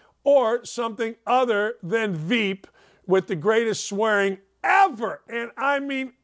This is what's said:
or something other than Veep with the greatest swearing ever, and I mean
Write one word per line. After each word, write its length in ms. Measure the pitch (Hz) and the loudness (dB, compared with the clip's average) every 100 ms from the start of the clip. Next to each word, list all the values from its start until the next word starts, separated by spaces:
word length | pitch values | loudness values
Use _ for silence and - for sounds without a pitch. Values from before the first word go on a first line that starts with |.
| _ _ 277 | _ _ 2
or 400 | 277 226 240 226 | 4 4 0 -4
something 500 | - 233 214 226 233 - | -6 -6 -4 -6 -6 0
other 500 | 254 247 208 214 - | 2 2 2 0 -4
than 320 | 165 226 214 | -4 -2 -2
Veep 540 | 165 160 240 202 190 - _ _ _ - | -4 -2 0 0 -4 -10 _ _ _ 0
with 200 | 190 185 | 0 2
the 100 | 175 | -2
greatest 500 | 185 220 226 190 - | 0 2 0 -2 -6
swearing 520 | 196 220 208 196 190 _ _ | -2 0 2 0 -2 _ _
ever, 600 | - 381 392 220 214 147 - | 2 4 4 2 -6 -8 -10
and 220 | 233 233 240 | -10 -10 -4
I 240 | 269 277 | -2 -2
mean 340 | 277 269 262 - | -2 -6 -8 -12